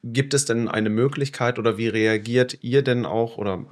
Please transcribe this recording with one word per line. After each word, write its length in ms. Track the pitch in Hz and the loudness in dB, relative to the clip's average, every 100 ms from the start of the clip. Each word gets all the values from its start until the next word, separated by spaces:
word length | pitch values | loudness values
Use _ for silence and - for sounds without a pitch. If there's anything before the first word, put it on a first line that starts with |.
Gibt 300 | 120 120 139 | -4 -2 0
es 100 | 143 | 0
denn 240 | 139 117 117 | 0 0 0
eine 220 | 110 110 | 0 0
Möglichkeit 680 | 107 131 143 139 - 120 120 | 2 0 0 -6 -2 -2 0
oder 200 | 113 107 | -2 0
wie 100 | 113 | -2
reagiert 680 | 107 110 110 107 123 123 - | 2 2 2 2 2 2 -2
ihr 200 | 117 135 | 0 2
denn 240 | 135 123 98 | 2 0 0
auch 320 | 107 117 - | -2 -2 -2
oder 260 | 104 92 - | -4 -4 -8